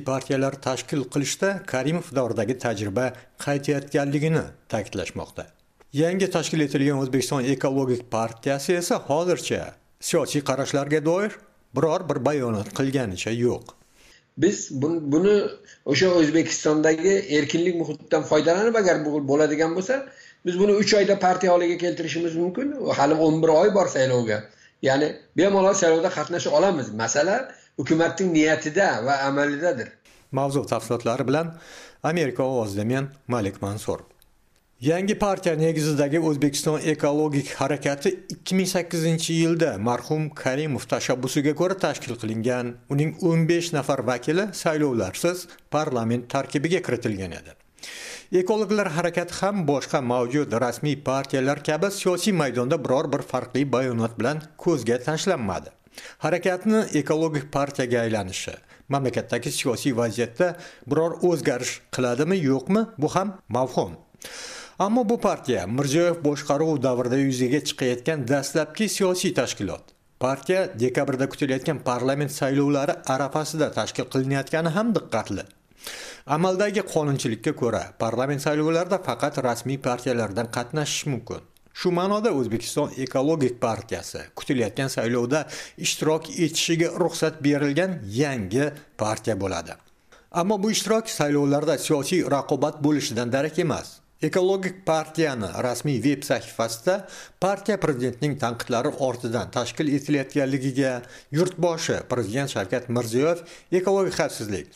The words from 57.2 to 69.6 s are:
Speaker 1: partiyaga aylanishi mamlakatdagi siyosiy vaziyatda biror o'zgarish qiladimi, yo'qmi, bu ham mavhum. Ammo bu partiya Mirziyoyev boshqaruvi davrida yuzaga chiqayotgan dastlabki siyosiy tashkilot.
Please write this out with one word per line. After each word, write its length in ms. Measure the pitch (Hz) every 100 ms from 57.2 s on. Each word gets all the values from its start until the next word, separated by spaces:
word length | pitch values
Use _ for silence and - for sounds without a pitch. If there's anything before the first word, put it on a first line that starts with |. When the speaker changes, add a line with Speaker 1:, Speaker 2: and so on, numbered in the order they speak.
| 160 147 -
Speaker 1:
partiyaga 460 | 139 143 - 127 120
aylanishi 540 | 113 107 92 92 - - - - -
mamlakatdagi 600 | 139 131 113 - 123 -
siyosiy 420 | - 139 110 143 117
vaziyatda 580 | 117 107 113 - 175 165 - - -
biror 220 | 147 165 160
o'zgarish 540 | 180 160 123 123 123 - -
qiladimi, 440 | - 127 123 151 196 139
yo'qmi, 320 | 135 - 208 226 -
bu 100 | 147 175
ham 220 | 208 196 -
mavhum. 460 | 123 131 175 101 80 - _ - - - - - -
Ammo 220 | 196 240 220
bu 60 | 240
partiya 460 | 202 156 - 107 90
Mirziyoyev 480 | 123 139 156 175 170 147
boshqaruvi 560 | 143 - 143 160 151
davrida 340 | 131 123 123 135
yuzaga 420 | 139 127 127 147 -
chiqayotgan 560 | - 127 123 - 160 117
dastlabki 580 | 139 139 160 151 - 214
siyosiy 440 | - 190 185 185
tashkilot. 500 | - 120 -